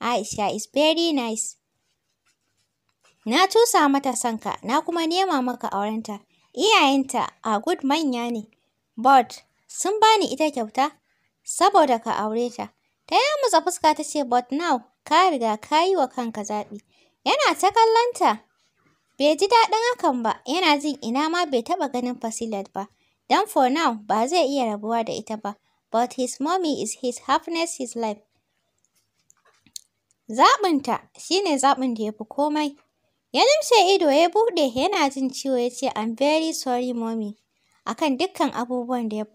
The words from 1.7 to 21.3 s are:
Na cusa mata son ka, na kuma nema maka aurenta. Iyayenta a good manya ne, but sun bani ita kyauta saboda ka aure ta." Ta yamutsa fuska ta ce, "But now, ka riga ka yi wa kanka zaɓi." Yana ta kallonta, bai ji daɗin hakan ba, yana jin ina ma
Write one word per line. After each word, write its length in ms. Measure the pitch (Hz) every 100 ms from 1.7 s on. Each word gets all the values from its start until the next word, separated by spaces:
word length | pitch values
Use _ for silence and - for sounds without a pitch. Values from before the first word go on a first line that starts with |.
| _ _ _ _ _ _ _ _ _ _ _ _ _ _ _ 214
Na 220 | 277 381
cusa 400 | 427 466 370 294
mata 260 | 277 277 240
son 220 | 240 226
ka, 180 | 202 -
na 180 | 202 277
kuma 260 | 320 339 320
nema 340 | 349 381 294
maka 280 | 247 240 -
aurenta. 480 | 196 208 220 220 208 - _ _ 240
Iyayenta 720 | 415 415 285 277 269 233 - -
a 160 | 226 208
good 220 | 262 349
manya 460 | 269 302 302 240 240
ne, 180 | 233 214 _ _ _ _ -
but 460 | 254 269 226 - _ _ _
sun 320 | - 359 427
bani 320 | 440 440 339
ita 180 | 262 311
kyauta 400 | 277 214 - 294 - _ _ _ _ -
saboda 580 | - 370 392 294 233
ka 80 | 226 -
aure 320 | 214 226 240
ta." 240 | 220 208 _ _ _ -
Ta 80 | 359
yamutsa 460 | 539 605 508 330
fuska 320 | 320 - 311 302
ta 80 |
ce, 200 | 302 302
"But 280 | 254 247 247
now, 320 | 277 349 254 - _ -
ka 240 | 311 370
riga 260 | 277 226 214
ka 260 | - 302
yi 120 | 370 370
wa 120 | 254
kanka 340 | - 233 220
zaɓi." 400 | 208 208 208 208 - _ _ _ 269
Yana 300 | 554 508 311
ta 100 | 370
kallonta, 720 | 453 453 453 494 480 302 214 - _ _ _ _ _ _ -
bai 160 | 285 311
ji 100 | 392
daɗin 360 | 466 440 440 480
hakan 320 | 480 339 254
ba, 180 | 226 - -
yana 300 | 330 349 294
jin 160 | 294 269
ina 260 | 226 254
ma 160 | 320